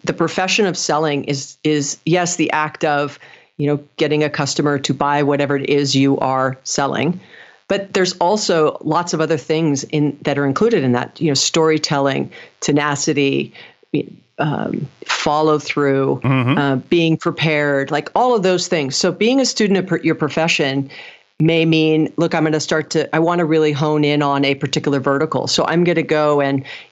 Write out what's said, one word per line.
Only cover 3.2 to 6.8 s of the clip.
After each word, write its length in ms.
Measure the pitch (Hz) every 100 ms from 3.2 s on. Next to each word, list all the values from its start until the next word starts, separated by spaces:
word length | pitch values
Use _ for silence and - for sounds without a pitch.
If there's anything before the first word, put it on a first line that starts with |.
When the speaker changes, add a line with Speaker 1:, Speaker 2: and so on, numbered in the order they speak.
| - - _ -
Speaker 1:
you 100 | 143
know, 160 | 147 147 -
getting 300 | 151 151 151
a 40 |
customer 480 | 147 135 - 147 143
to 160 | 139
buy 300 | 135 143 143
whatever 320 | 143 143 139 143
it 140 | -
is 260 | 143 143 135
you 240 | 139 139
are 380 | 131 131 135 135 -
selling. 520 | -